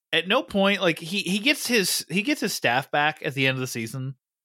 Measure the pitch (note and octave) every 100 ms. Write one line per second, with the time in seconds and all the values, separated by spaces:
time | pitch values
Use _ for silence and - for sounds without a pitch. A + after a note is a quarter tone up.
0 | _ E3 F3 A#3+ D#4 G3+ G3 G3 F3+ D#3+
1 | D#3+ G3+ D#3+ G3+ A#3+ C#4+ - A#3+ F3+ -
2 | - F3 A3 D4 G#3 - B2+ B2 - D3
3 | D3+ D3+ D#3 C3+ C3+ C3 B2+ B2 A2+ C3+
4 | C3 C3+ _ _